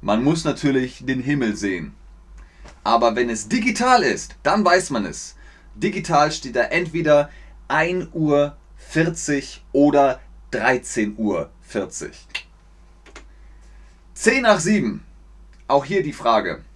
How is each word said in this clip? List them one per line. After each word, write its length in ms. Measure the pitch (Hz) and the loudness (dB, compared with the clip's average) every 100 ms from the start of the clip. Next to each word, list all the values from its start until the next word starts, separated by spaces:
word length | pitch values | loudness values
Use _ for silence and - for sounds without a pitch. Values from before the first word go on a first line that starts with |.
Man 220 | 95 107 | 0 0
muss 200 | 131 165 | 2 0
natürlich 600 | 160 135 143 135 127 - | -2 -2 0 0 -2 -8
den 180 | 131 127 | -6 -4
Himmel 320 | 127 143 117 104 | -2 -2 -2 -2
sehen. 400 | 101 92 76 - - - - - - _ - - | -4 -4 -8 -14 -20 -20 -20 -20 -20 _ -20 -8
Aber 320 | - 117 117 110 | 0 4 4 2
wenn 160 | 120 | -2
es 180 | - 107 | -2 -2
digital 540 | 240 226 233 247 247 | -2 0 0 4 4
ist, 320 | 147 101 - - | 4 -2 -6 -6
dann 200 | 143 202 | -2 2
weiß 280 | 180 180 180 | 4 2 2
man 140 | 127 95 | -6 -6
es. 300 | 73 - - - - - | -10 -16 -18 -20 -20 -20
Digital 580 | - 147 202 165 156 151 | -6 -4 -4 0 2 2
steht 240 | 151 135 120 | 0 -6 -2
da 60 | |
entweder 720 | 120 165 170 160 156 147 143 - - - - | 0 0 -2 -4 4 4 4 -6 -20 -20 -4
ein 400 | 147 165 180 - | -2 0 -2 -6
Uhr 420 | 170 156 143 143 143 - - | -2 2 4 2 -2 -20 -20
vierzig 920 | - 160 170 165 - 143 135 - - | -6 0 0 -2 -2 -4 -4 -16 -4
oder 480 | 139 143 143 139 127 - - - | 4 6 6 4 2 -8 -20 -10
dreizehn 640 | 120 117 127 - - 104 104 | -2 0 0 -2 -4 -4 -2
Uhr 320 | 107 90 73 - | -2 -2 -6 -12
vierzig. 680 | - 110 95 - - - - - - - - - - - - - - - - - - - - - - | -10 -6 -6 -10 -14 -16 -14 -14 -14 -20 -20 -20 -20 -20 -20 -20 -20 -20 -20 -20 -20 -20 -20 -20 -20
Zehn 300 | - 220 262 | -2 -2 0
nach 160 | 233 196 | 0 0
sieben. 440 | 165 208 107 92 - - - - - - - | 2 0 -2 -8 -16 -20 -20 -20 -20 -20 -2
Auch 180 | 139 135 | -2 0
hier 180 | 196 | -4
die 100 | 160 | -4
Frage. 500 | 123 117 110 98 78 - | -4 0 0 0 -8 -14